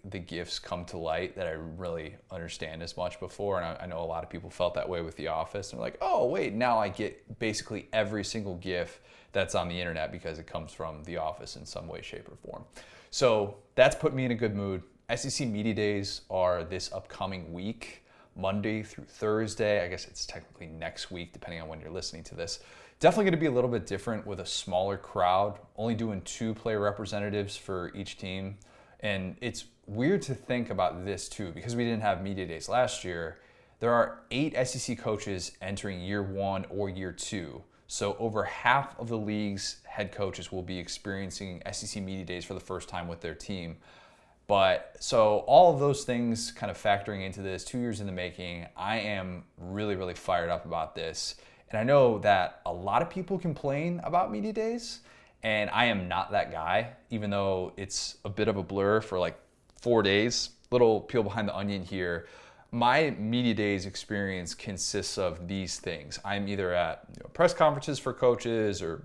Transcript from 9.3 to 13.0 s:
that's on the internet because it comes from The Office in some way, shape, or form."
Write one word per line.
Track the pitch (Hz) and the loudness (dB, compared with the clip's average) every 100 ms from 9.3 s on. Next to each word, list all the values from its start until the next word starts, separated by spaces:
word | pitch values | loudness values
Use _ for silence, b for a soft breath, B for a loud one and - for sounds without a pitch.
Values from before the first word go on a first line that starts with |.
that's | 98 92 95 | -2 0 0
on | 87 | -2
the | 87 | -2
internet | 87 80 76 | -4 -2 -4
because | 82 85 80 | -6 -8 -10
it | 80 | -8
comes | 85 80 | -10 -10
from | - 80 76 76 | -10 -10 -8 -8
The | 85 | -4
Office | 78 - 58 - | -4 -6 -12 -14
in | - | -12
some | - 85 | -12 -10
way, | 85 | -12
shape, | - - - | -12 -14 -14
or | - | -18
form." | - - - B B B | -16 -14 -16 B B B